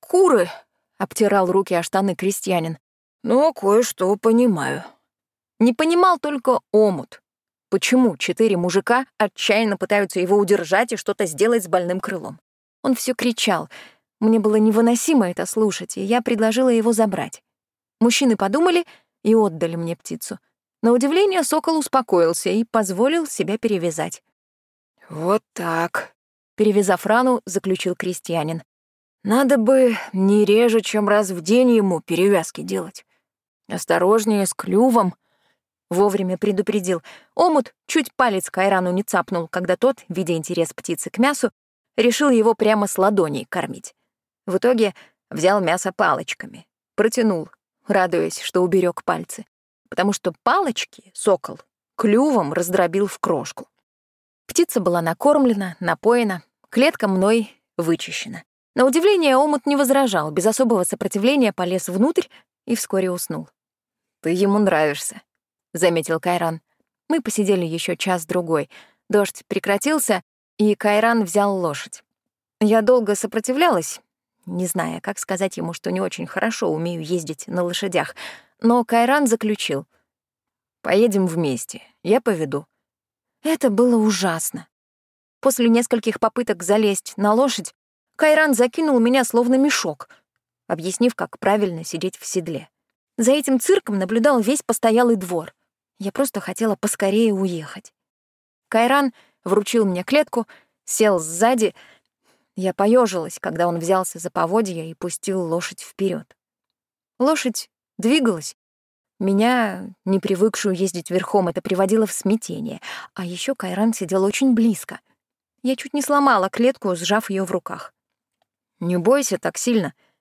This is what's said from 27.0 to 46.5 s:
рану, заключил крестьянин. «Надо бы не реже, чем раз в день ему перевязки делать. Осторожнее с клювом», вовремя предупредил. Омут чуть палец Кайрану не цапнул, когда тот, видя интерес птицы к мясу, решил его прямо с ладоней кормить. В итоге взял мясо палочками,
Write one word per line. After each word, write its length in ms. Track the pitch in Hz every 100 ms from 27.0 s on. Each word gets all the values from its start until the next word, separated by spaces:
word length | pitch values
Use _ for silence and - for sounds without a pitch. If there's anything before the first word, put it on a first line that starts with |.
| 196
рану, 340 | 220 254 247
заключил 520 | - 185 196 185 - 180
крестьянин. 680 | 180 180 - 170 156 165 - _ _ _ _ _
«Надо 320 | 202 226 269 269
бы 400 | 220 269 254 226 -
не 320 | 190 190 208
реже, 360 | 208 208 240 226
чем 280 | - 214 202
раз 220 | 208 202
в 100 | 180
день 320 | 160 233 254
ему 280 | 233 202 170
перевязки 600 | - 165 190 196 160 -
делать. 440 | 156 190 175 - _ _ _ _ _ _ _
Осторожнее 800 | 175 - 170 180 220 214 208 190
с 80 |
клювом», 640 | - - 185 254 240 190 - _ _ _ _ _ _ _
вовремя 480 | 175 202 196 190 277
предупредил. 640 | 208 190 208 208 180 175 - - _
Омут 400 | - 349 302 233 _ _
чуть 280 | 330 285
палец 360 | _ 247 202 -
Кайрану 420 | - 190 196 180
не 100 | 180
цапнул, 460 | 208 190 - 180 165
когда 280 | - 180 180
тот, 280 | 247 269 -
видя 260 | 170 175
интерес 380 | 165 156 170 165
птицы 380 | - - 170 -
к 80 | -
мясу, 320 | 254 294 226 - _ _ _ -
решил 340 | 233 233 294
его 240 | 240 220
прямо 320 | 226 208 214 202
с 120 | -
ладоней 480 | 190 208 160 143 110
кормить. 460 | 139 127 131 - _ _ _ _ _ -
В 120 | 185
итоге 360 | 240 247 214 - - _ _
взял 300 | 147 170 208
мясо 320 | 175 175 190
палочками, 760 | 185 185 139 - - -